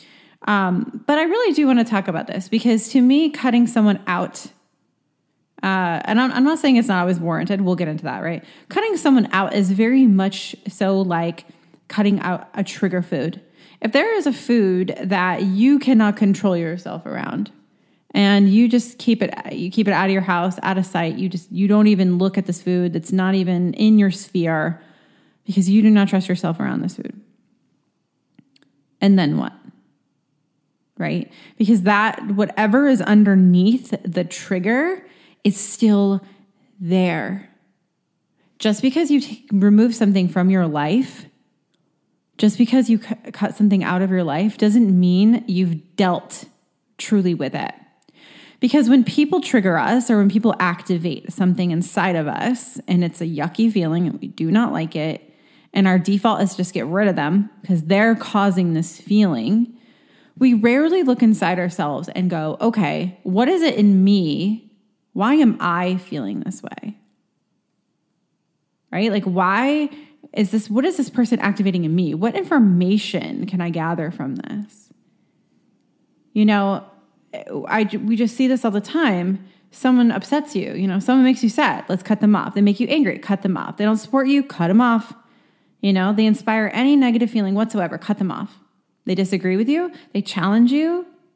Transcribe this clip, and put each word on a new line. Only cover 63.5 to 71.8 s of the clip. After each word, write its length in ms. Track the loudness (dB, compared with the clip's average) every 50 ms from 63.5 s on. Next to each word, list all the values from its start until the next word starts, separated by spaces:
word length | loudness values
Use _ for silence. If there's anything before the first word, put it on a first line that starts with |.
| 0 0
it 140 | 0 0 2
in 280 | 2 4 4 6 4 4
me? 680 | 4 4 2 2 -2 -2 -2 -2 -4 -4 -6 -10 _ _ _ _ _ _ _ _ _ _
Why 220 | -4 0 2 2
am 220 | 4 4 2 2 0
I 380 | -4 -4 -2 -2 -2 -2 -4
feeling 440 | -4 -6 -8 -10 -8 -8 -8 -8 -8
this 220 | -8 -10 -10 -12 -14
way?" 340 | -16 -16 -14 -16 -16 -16 -18 _ _ _ _ _ _ _ _ _ _ _ _ _ _ _ _ _ _ _ _ _ _ _ _ _ _ _ _ _ _ _ _ _ _ _ _ _ _
Right? 200 | -6 -4 -2 -2
Like, 140 | -2 -2 -2
why 640 | -2 -2 0 0 0 0 0 0 0 0 -2 -2 -4 -8 -14 -20 _ _ _ -20 -10 -4
is 180 | -4 -2 -2
this, 180 | -2 -4 -4 -2
what 160 | -2 -2 -2
is 120 | -2 -2
this 120 | -4 -6 -4
person 300 | -2 -2 0 0 0 0
activating 460 | 0 -2 -2 0 -2 -2 -2 -2